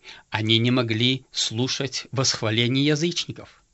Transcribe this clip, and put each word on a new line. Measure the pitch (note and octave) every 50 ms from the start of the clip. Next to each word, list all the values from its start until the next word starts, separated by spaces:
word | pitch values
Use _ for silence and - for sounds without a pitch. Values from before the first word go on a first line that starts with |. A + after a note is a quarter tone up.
| - - - - - -
Они | - A2 A2 A2 A2+ A2
не | A#2 B2
могли | B2 B2+ A#2+ A2+ A2 A2 B2 B2+ C3 C3 - _
слушать | - - - - A2+ A2+ B2+ C3 - - C#3 C3 - - - -
восхваления | - C3 C3 - - - A#2+ A2 A2 A2+ A#2+ A#2+ C3 C3+ C#3+
язычников, | D3+ D3+ D3 E3 F3+ E3+ - - - - - - - - _ _ _